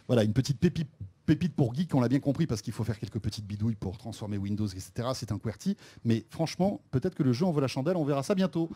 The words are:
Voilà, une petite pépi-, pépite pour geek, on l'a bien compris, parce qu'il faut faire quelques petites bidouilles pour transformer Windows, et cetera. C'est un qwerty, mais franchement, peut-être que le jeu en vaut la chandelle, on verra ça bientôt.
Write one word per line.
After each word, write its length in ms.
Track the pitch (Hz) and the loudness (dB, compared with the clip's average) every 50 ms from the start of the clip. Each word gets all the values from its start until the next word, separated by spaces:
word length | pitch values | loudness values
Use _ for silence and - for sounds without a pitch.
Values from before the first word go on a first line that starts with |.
| - - | -2 2
Voilà, 160 | 123 117 104 | 4 4 4
une 100 | 107 110 | 4 4
petite 260 | 139 127 - 139 - | 2 2 2 2 2
pépi-, 280 | - 180 - 165 160 - - - 101 - - _ _ - | 2 2 2 2 -4 -6 -6 -14 -16 -16 -16 _ _ 2
pépite 260 | 156 151 175 165 - | 2 2 2 -2 0
pour 200 | - 127 113 123 | 2 0 0 2
geek, 180 | 143 180 160 - | -2 -2 0 2
on 80 | 135 | 2
l'a 60 | 120 117 | 4 4
bien 100 | 131 139 | 2 2
compris, 280 | - 143 127 - 165 - | 2 0 0 0 0 0
parce 140 | 120 107 - | -2 -4 -4
qu'il 100 | - 104 | -6 -4
faut 100 | - 110 | -4 -4
faire 140 | 110 104 - | -4 -4 -6
quelques 200 | - 101 - 110 | -6 -8 -6 -4
petites 260 | - 110 - - 107 | -4 -4 -6 -6 -8
bidouilles 300 | 95 104 101 107 117 110 | -8 -6 -2 -2 -2 -2
pour 220 | - - 98 90 - | -2 -4 -8 -8 -8
transformer 380 | - 117 101 - 113 101 104 101 | -10 -12 -10 -10 -8 -6 -6 -4
Windows, 280 | 98 101 104 101 107 101 | -4 -2 -2 -2 -2 -4
et 120 | 90 95 | -6 -8
cetera. 340 | - - - - 117 127 131 | -12 -12 -8 -6 -2 -2 -2
C'est 180 | - 120 - | -4 -4 -6
un 60 | 110 98 | -6 -4
qwerty, 400 | - 113 - - - 196 196 - - - - - - | -4 -6 -6 -4 -2 -4 -4 -4 -6 -20 -16 -4 0
mais 220 | 117 113 113 - - | 2 2 2 0 -4
franchement, 500 | - - 160 - - - 180 202 202 - _ _ | -4 -4 -4 -2 0 0 0 0 0 -2 _ _
peut-être 240 | - 127 - 185 - | -2 0 0 0 0
que 100 | - 156 | 2 2
le 100 | 131 120 | 2 4
jeu 120 | 117 185 | 4 2
en 60 | 185 | 2
vaut 100 | 156 147 | 2 2
la 60 | 135 123 | 2 0
chandelle, 280 | - 135 131 170 185 | 0 -2 0 0 0
on 80 | 175 151 | 0 2
verra 200 | 147 147 139 131 | 0 0 0 2
ça 100 | - 208 | 0 2
bientôt. 360 | 185 190 170 - 170 165 165 - | 2 2 0 2 0 -2 -2 -4